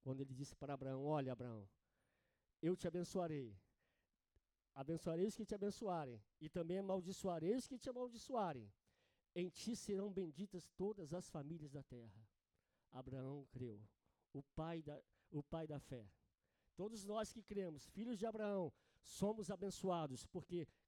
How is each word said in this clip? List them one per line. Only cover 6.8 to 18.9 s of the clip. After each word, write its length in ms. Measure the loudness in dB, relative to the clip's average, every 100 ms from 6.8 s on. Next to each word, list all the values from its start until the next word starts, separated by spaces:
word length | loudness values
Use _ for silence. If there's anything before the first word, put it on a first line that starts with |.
| 2 2 0 -2 0 2 4
os 140 | 4 2
que 100 | -6
te 100 | -4
amaldiçoarem. 840 | -4 -4 -6 0 2 2 0 -8 -16 _ _ _ _ _
Em 160 | -2 -2
ti 280 | -2 -2 -2
serão 360 | 0 0 2
benditas 560 | 0 -2 -2 -6 -6 -10 -2
todas 380 | 0 0 -2
as 140 | -4 -2
famílias 420 | -4 -4 -4 -6
da 120 | -8
terra." 440 | -8 -10 -12 -16 -20 _ _ _ _ _ _
Abraão 560 | -10 -6 -4 -2 -4 -8
creu, 280 | -6 -6 -6 -12 _ _ _ _
o 100 | -8
pai 400 | -6 -2 0 0
da, 180 | -4 -8 -12 _ _
o 140 | -4
pai 240 | -2 -2 -2
da 100 | -4
fé. 320 | -4 -8 -8 -18 _ _ _ _ _ -4
Todos 280 | -2 -2
nós 280 | -2 0 -2
que 100 | -6
cremos, 440 | -4 -2 -2 -4 -10
filhos 280 | -4 -2 0
de 80 | 0
Abraão, 460 | 2 4 4 2 -2 _